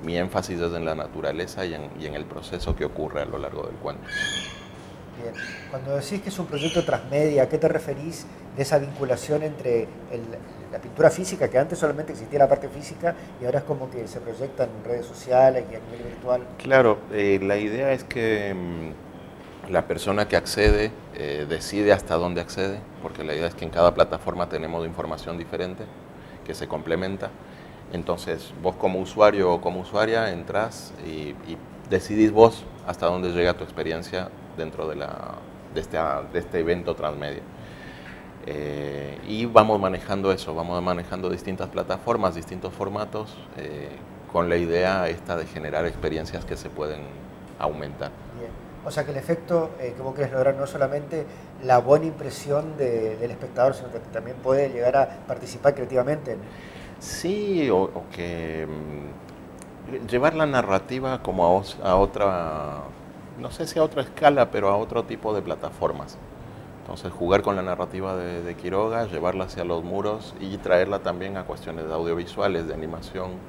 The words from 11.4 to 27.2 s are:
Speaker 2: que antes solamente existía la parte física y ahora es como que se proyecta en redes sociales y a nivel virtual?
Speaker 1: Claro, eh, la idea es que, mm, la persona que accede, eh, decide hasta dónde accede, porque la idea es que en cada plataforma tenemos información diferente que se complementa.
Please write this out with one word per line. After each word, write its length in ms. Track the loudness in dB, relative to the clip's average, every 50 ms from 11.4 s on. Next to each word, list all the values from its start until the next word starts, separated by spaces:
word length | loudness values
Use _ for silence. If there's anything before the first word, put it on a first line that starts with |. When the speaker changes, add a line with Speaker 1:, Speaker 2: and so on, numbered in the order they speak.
| 0 4
Speaker 2:
que 100 | 6 4
antes 200 | 4 4 0 2
solamente 340 | 2 2 2 0 -4 -6
existía 280 | -8 -10 -10 -4 6 6
la 80 | 8 8
parte 200 | 6 4 2 -8
física 460 | -10 -10 -12 -12 -10 -2 -2 -2 -2 -2 -10 -16 -12 -6
y 60 | -4
ahora 140 | 0 0 0
es 40 | 0
como 240 | 0 -4 -4 -4 -8
que 160 | -8 -8 -10
se 140 | -8 -8 -8
proyecta 440 | -8 -8 -6 -6 -6 -8 -2 -2 -2
en 200 | -2 -2 -8 -4
redes 220 | -4 -4 -4 -4
sociales 580 | -8 -12 -14 -2 4 8 10 10 10 8 6 -2 -4
y 60 | -10
a 40 | -12
nivel 260 | -10 -12 -12 -10 -10
virtual? 360 | -10 -10 -8 0 0 0 0 0 -6 -14 -10
Speaker 1:
Claro, 400 | 2 8 8 10 10 10 8 6 2 -4
eh, 280 | 0 2 6 6 6 6
la 140 | 6 2 2
idea 360 | 2 2 0 -2 0 2 2
es 120 | 0 0 -2
que, 500 | -6 -4 0 2 2 2 2 0 -2 -4
mm, 1160 | -4 -4 -4 -4 -6 -6 -8 -8 -10 -14 -16 -16 -16 -16 -16 -16 -16 -18 -18 -16 -16 -8 2
la 140 | 2 2 2
persona 420 | 2 -2 -2 0 0 2 2 2 4
que 80 | 4
accede, 540 | 2 2 2 2 6 8 8 8 6 4 0 -2 -8 -16 -14 -10
eh, 320 | -8 -4 -4 -4 -4 -2 -2
decide 440 | -4 -4 -4 -2 0 4 8 8
hasta 240 | 8 8 6 0 2
dónde 240 | 2 2 2 0 -2
accede, 400 | -4 -4 -2 -2 -2 -2 -2 -6 -10 -14 -16 -12
porque 220 | -10 -10 -8 -6 -4
la 100 | -4 -2
idea 120 | 0 -2
es 80 | -2 -2
que 100 | -4 -8
en 60 | -4
cada 240 | 4 8 8 8 8
plataforma 540 | 8 4 4 4 -6 -4 -4 -2 -2 -2 -2
tenemos 360 | -2 -6 -4 -4 -4 -4 -4
información 540 | -4 -6 -6 -6 -6 -6 -6 -6 -8 -8 -8
diferente 460 | -8 -6 -4 -4 -4 -4 -6 -10 -12 -14 -14 -18 -20 -20 -20 -20 -18 -18 -18 -16 -12
que 100 | -10 -8
se 140 | -8 -6 -6
complementa. 640 | -6 -6 -2 0 0 0 0 -2 -4 -6